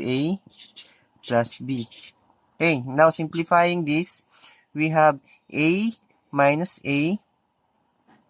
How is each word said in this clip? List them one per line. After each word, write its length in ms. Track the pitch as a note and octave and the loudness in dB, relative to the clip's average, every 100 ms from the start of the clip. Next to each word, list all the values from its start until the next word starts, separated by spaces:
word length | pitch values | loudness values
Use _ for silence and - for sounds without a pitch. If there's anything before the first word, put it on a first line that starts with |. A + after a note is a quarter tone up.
A 320 | F#2 C3 D#3 G3 - _ - - - _ _ _ | -2 -2 0 -4 -8 _ -20 -20 -20 _ _ _
plus 400 | - A#2+ A#2 - | -2 0 0 -4
B. 240 | B2+ C3 A2+ - - _ _ _ _ _ | -6 -8 -8 -14 -20 _ _ _ _ _
Okay, 280 | E3 C#3 | -2 -2
now 240 | B2+ C#3 D#3+ | -2 2 2
simplifying 800 | - D#3+ E3 D#3+ F3 F3 F3 D3+ | 2 -4 -6 0 2 2 0 -2
this, 320 | D#3 F3+ - - _ - _ _ D3 | -2 -4 -8 -12 _ -20 _ _ -6
we 160 | D#3 | -2
have 240 | D#3+ D#3 C#3 - _ _ | 4 4 2 -6 _ _
A 440 | - D#3 F#3 A3+ - _ _ _ | 0 2 2 -2 -6 _ _ _
minus 480 | C#3+ C#3+ D3+ F3+ - | 2 2 2 -2 -6
A. 320 | - C#3+ D#3+ G#3 - _ _ _ _ _ _ _ _ _ _ | -4 -2 -2 -4 -8 _ _ _ _ _ _ _ _ _ _